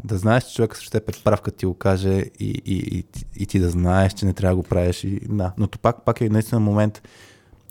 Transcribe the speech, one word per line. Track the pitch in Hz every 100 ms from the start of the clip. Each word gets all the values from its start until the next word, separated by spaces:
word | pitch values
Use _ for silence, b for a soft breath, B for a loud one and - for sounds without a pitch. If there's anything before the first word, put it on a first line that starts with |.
да | 104 95
знаеш, | 110 123
че | -
човека | - 113 -
срещу | -
теб | 110 -
е | -
прав, | 107 104
като | 104 -
ти | 92
го |
каже | 87 - 95 95 95 - -
и, | 104 - 101
и, | 92
и, | - 87 - - - -
и | 101
ти | 98
да | 87
знаеш, | 87 90 95 95
че | - 98
не |
трябва | - 92
да | 92
го | -
правиш. | 90 90 -
И, | 98 98
да. | 113 104 90 107
Но | 101
то | -
пак, | 113 -
пак | - -
е | 110
наистина | 107 110 117
момент | 104 104 107 - B B B B B B B